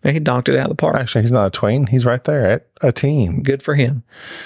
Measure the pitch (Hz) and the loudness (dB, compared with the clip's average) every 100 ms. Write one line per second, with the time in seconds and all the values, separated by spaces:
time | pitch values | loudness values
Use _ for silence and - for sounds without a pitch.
0 | 139 156 147 123 123 131 135 147 156 123 | -2 0 0 0 0 0 0 -2 0 0
1 | 120 117 113 123 98 - 107 131 120 127 | 0 0 2 2 0 0 0 0 2 2
2 | 120 123 - 147 98 117 _ - 127 - | 2 0 0 0 2 0 _ -2 -2 0
3 | 139 151 92 - 135 139 - 143 123 135 | 0 0 0 -2 -2 -2 0 0 0 -2
4 | - - - - | -8 -20 -18 -18